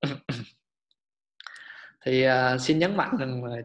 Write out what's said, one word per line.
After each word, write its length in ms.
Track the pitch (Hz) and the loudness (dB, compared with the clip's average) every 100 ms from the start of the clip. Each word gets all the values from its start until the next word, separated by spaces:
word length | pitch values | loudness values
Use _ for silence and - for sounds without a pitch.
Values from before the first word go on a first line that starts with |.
<clears throat> 600 | - 135 - 120 113 _ _ _ _ _ _ _ _ - - - - - - _ | -6 -6 -8 -10 -10 _ _ _ _ _ _ _ _ -20 -18 -18 -18 -20 -20 _
Thì, 180 | - 131 | 0 2
ờ, 360 | 131 127 127 127 | 4 4 2 2
xin 200 | 127 156 | 2 2
nhấn 180 | 175 202 | 2 0
mạnh 200 | 147 240 | -2 -2
rằng 260 | 131 127 | -2 -4
là 180 | 123 120 | -6 -8